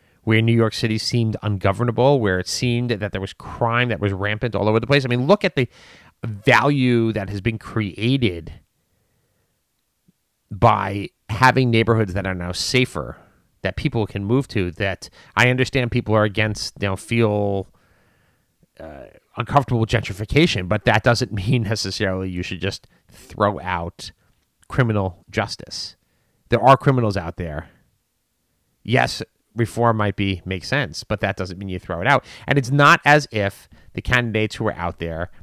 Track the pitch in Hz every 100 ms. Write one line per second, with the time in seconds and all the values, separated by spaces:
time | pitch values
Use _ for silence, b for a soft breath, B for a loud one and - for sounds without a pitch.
0 | _ _ - 113 113 117 110 - 117 110
1 | - 123 110 107 104 98 98 98 120 113
2 | 131 143 104 92 - - 123 120 120 104
3 | 101 98 95 - - - 117 117 123 101
4 | 101 95 101 107 123 104 104 113 107 143
5 | 127 123 135 202 185 - 123 b b b
6 | b _ 117 101 - 117 131 147 127 120
7 | 113 107 98 101 104 110 - 113 101 95
8 | 113 135 117 85 78 - _ _ _ _
9 | _ _ _ _ _ _ _ _ _ _
10 | _ _ _ _ - 98 117 104 98 101
11 | 98 _ - 107 131 127 127 113 113 110
12 | 104 92 95 92 87 90 - 127 127 -
13 | 60 - b b b _ 92 - 147 120
14 | 104 101 101 127 135 110 90 80 98 92
15 | - b b - 120 127 127 135 120 123
16 | 110 107 107 101 107 101 - - 101 95
17 | - 117 110 104 101 98 95 _ _ _
18 | _ _ _ _ _ _ _ - 78 69
19 | 62 - _ - 117 139 131 120 110 117
20 | - 92 107 143 170 104 90 104 - 107
21 | - 117 - 104 101 123 104 113 98 -
22 | 98 92 95 90 - 87 95 - _ _
23 | _ - - - 104 95 92 87 85 -
24 | - - _ _ _ _ - - 120 104
25 | 95 - - - 101 - - - - -
26 | _ _ _ _ - 120 120 135 143 127
27 | 113 98 82 - 85 73 - _ _ _
28 | _ _ _ _ _ _ _ _ - -
29 | 123 - - _ _ 110 113 - 117 110
30 | 104 98 98 92 92 95 - 143 127 -
31 | - 104 101 95 92 90 98 92 - 85
32 | 104 135 B B - 139 120 143 147 170
33 | 143 151 143 110 98 - - b b -
34 | - 127 117 107 110 - 110 - 87 85
35 | 82 80 87 b